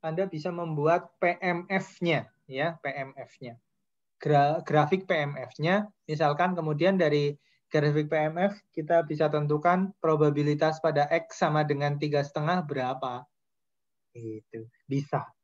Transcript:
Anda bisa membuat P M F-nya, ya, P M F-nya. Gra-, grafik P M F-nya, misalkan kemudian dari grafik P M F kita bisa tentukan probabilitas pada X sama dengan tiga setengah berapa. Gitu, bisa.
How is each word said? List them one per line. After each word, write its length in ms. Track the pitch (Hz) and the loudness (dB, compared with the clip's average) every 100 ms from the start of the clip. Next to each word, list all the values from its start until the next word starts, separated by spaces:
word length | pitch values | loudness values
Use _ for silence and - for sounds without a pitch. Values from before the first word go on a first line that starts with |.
Anda 240 | 160 165 196 | -4 -4 -4
bisa 240 | 160 175 | -4 -6
membuat 640 | 175 170 151 151 175 185 _ | -6 -6 0 2 2 -2 _
P 240 | 175 175 | 0 0
M 240 | 185 170 180 | -2 -2 -2
F-nya, 560 | 185 - - 170 147 113 _ | -4 -4 -4 0 0 -2 _
ya, 320 | _ 131 160 160 | _ -4 -4 -4
P 160 | 143 | -8
M 240 | 139 135 131 | -8 -10 -12
F-nya. 400 | - _ 123 117 _ _ _ _ _ _ | -18 _ -16 -16 _ _ _ _ _ _
Gra-, 400 | 147 147 143 165 - | 2 4 4 0 0
grafik 400 | 147 143 190 - | 2 2 0 0
P 80 | 165 | -2
M 160 | 143 | -2
F-nya, 560 | 139 123 - 151 196 208 _ | -6 -12 -4 0 0 -2 _
misalkan 480 | - 151 151 147 180 | -8 0 0 2 0
kemudian 480 | 180 156 151 175 190 | 0 -2 2 2 4
dari 320 | 160 147 143 143 _ _ _ | 4 4 0 -4 _ _ _
grafik 400 | 156 147 151 151 | 0 2 2 0
P 20 | 156 | 0
M 160 | 151 165 | 0 0
F 160 | 196 202 _ - | -2 -2 _ -10
kita 240 | 151 170 156 | 2 2 2
bisa 240 | 151 156 | 0 0
tentukan 640 | 151 147 151 170 185 190 - | 2 2 2 4 2 0 -2
probabilitas 720 | 160 156 151 147 147 147 160 156 | 0 4 4 4 0 2 0 2
pada 240 | 160 147 147 | 0 2 2
X 320 | 165 165 - | 0 -2 -2
sama 240 | 170 151 | 0 2
dengan 320 | 151 139 147 147 | 0 0 -2 -2
tiga 240 | 151 143 | 0 0
setengah 400 | 143 156 151 180 151 | -2 -4 -2 -2 -2
berapa. 560 | 135 127 135 131 123 - _ _ _ _ _ _ _ _ | -4 -4 -4 -6 -8 -14 _ _ _ _ _ _ _ _
Gitu, 560 | 120 113 110 _ 113 113 _ | -14 -12 -12 _ -16 -16 _
bisa. 400 | - 139 143 135 - _ | -6 -6 -4 -6 -8 _